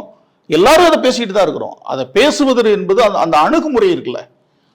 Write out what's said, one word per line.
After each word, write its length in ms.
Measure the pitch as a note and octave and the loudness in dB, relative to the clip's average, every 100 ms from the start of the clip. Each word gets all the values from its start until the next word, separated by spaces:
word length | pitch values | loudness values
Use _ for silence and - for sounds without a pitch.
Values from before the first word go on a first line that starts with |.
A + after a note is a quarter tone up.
| - _ _ _ - | -8 _ _ _ -4
எல்லாரும் 400 | D#3 A3 D#4+ F4 | 0 4 4 4
அதை 80 | D4 | 2
பேசிட்டு 320 | B3+ A#3+ A3+ | 0 -2 -2
தான் 120 | G3 | -2
இருக்கிறோம். 320 | E3 C3 G#2+ - | -2 -2 -10 -14
அதை 220 | - C3 B2+ | -10 -8 -4
பேசுவது 680 | G3+ C#4+ D4 C4+ B3 A3 | 0 0 2 0 0 0
என்பது 320 | G3+ F3+ G3 | 0 0 0
அந்த, 160 | A3 F#3+ | 0 0
அந்த 180 | E3 D3+ | 0 2
அணுகுமுறை 520 | F3 D#4+ D#4 A#3+ F#3+ | 2 0 -2 0 0
இருக்குல்ல, 280 | D3 A#2 A#2 - _ _ _ _ | 0 -6 -12 -14 _ _ _ _